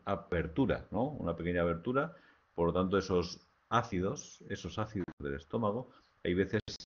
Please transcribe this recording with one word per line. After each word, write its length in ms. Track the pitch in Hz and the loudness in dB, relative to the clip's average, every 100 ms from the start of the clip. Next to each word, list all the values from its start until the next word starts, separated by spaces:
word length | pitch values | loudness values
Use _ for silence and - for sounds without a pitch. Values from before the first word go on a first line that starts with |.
apertura, 840 | - 98 - - 80 80 123 73 - | -4 -4 0 -2 0 2 2 2 -2
¿no? 140 | 92 | -2
Una 320 | 131 139 85 85 | -2 -2 -4 -2
pequeña 260 | 82 87 | 0 2
abertura, 540 | 85 85 101 127 156 - - _ _ - | 2 2 0 0 0 -4 -20 _ _ 0
por 100 | 85 | 2
lo 40 | |
tanto 260 | 85 92 95 | 4 4 4
esos 400 | 90 90 87 - - _ - | 4 2 2 -4 -18 _ 0
ácidos, 720 | 113 120 92 92 147 - - - | 0 2 0 -2 -2 -10 -16 -10
esos 300 | 98 90 80 | -8 -6 -4
ácidos 280 | 107 101 87 - | -4 -4 -6 -6
del 140 | 71 | -6
estómago, 560 | 69 - 110 107 107 127 - _ _ | -6 -4 -2 0 -2 -6 -14 _ _
hay 100 | 90 | 0
veces 260 | 90 95 107 - - | 2 2 0 -2 -10